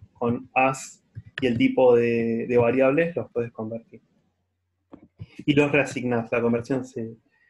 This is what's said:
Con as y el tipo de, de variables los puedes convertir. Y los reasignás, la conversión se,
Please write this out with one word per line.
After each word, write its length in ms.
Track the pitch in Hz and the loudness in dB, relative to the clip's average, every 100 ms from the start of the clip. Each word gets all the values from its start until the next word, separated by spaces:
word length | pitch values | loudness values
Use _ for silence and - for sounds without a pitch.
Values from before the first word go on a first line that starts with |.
| - | -20
Con 360 | - 120 120 - | -6 -4 -4 -4
as 500 | 131 131 139 - - _ - - - | -2 0 -2 -10 -20 _ -20 -16 -4
y 60 | 127 | -2
el 100 | 117 | 2
tipo 380 | 131 - 127 120 | 2 4 4 6
de, 500 | 120 117 117 113 120 | 4 0 0 -2 0
de 100 | 120 | 2
variables 580 | 117 131 131 147 170 131 | 2 4 2 2 0 -2
los 160 | 110 | -6
puedes 200 | 120 120 | -6 -8
convertir. 500 | - 110 113 - - _ _ _ _ _ _ _ _ _ - - _ - - - | -8 -10 -10 -14 -20 _ _ _ _ _ _ _ _ _ -20 -20 _ -20 -10 0
Y 80 | |
los 180 | 143 143 | 2 2
reasignás, 600 | 147 131 131 123 120 113 | 2 -2 -4 -4 -4 -2
la 80 | 120 | -2
conversión 460 | 117 117 113 131 127 | 0 -2 -2 -6 -6
se, 320 | 120 113 113 _ _ _ | -10 -12 -14 _ _ _